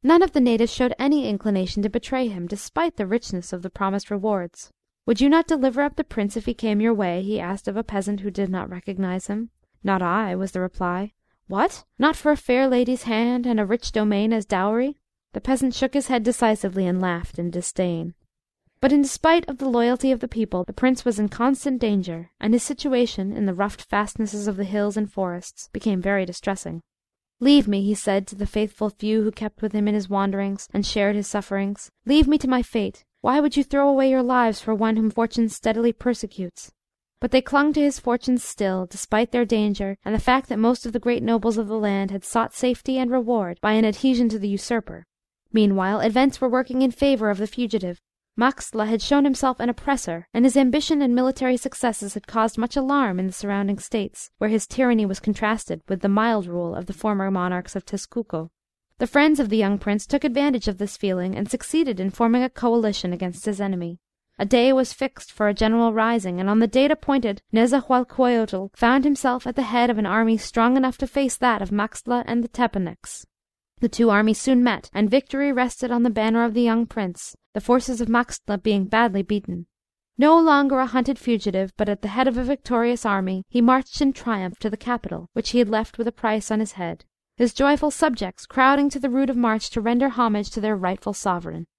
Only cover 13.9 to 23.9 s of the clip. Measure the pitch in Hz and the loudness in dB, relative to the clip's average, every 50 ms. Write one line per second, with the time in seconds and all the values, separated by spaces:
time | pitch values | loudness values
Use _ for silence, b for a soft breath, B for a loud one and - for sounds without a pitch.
13.9 | - 220 214 214 208 202 208 220 226 220 202 _ 214 185 185 202 214 233 254 277 | -2 0 0 2 2 2 2 0 0 -2 -2 _ -2 0 0 0 0 0 0 -2
14.9 | 294 _ _ _ _ _ _ _ _ 208 - - 262 247 269 262 240 - - 262 | -4 _ _ _ _ _ _ _ _ -8 -2 0 0 0 0 -2 0 0 -2 0
15.9 | - 285 - - 262 240 214 233 240 - 247 226 214 208 - 196 185 196 190 180 | 0 -2 -2 0 -2 0 0 0 0 2 2 2 2 2 -2 -4 -2 -2 0 0
16.9 | 180 185 185 185 175 170 170 - - - 170 175 170 180 175 - - - 185 180 | 0 0 0 -2 -2 -4 -6 -10 -8 -6 -6 -4 -4 -6 -8 -6 -4 -2 -2 -2
17.9 | 170 165 165 170 175 _ _ _ _ _ _ _ _ _ _ _ _ _ - 269 | -2 -4 -6 -8 -12 _ _ _ _ _ _ _ _ _ _ _ _ _ 2 4
18.9 | 277 294 285 269 - - - 320 330 339 330 - 277 247 269 269 233 240 233 240 | 4 4 4 2 -2 0 2 4 4 4 2 -2 -8 -4 -4 0 2 2 2 2
19.9 | 247 247 - 269 262 233 - 240 - 226 214 196 - 180 180 - 214 - - 262 | 2 2 2 0 0 0 -2 -6 -4 -4 -4 -2 -2 -6 -6 -6 -6 0 2 2
20.9 | 262 240 - 247 226 202 208 208 - - 233 262 277 - - 285 262 247 247 220 | 2 2 0 -2 0 0 -2 -4 -2 0 0 0 0 0 -2 -4 -2 0 0 0
21.9 | 208 196 180 175 165 165 170 - _ _ - 214 226 247 - - 294 - - 294 | 0 0 0 -2 -6 -10 -12 -16 _ _ 0 0 0 0 0 -4 -8 -6 -2 0
22.9 | 254 240 240 233 - - 190 196 208 - 208 196 180 175 202 208 - - - _ | 2 2 0 0 -2 -6 -6 -6 -4 -2 -2 -2 0 -2 -4 -4 -4 -10 -10 _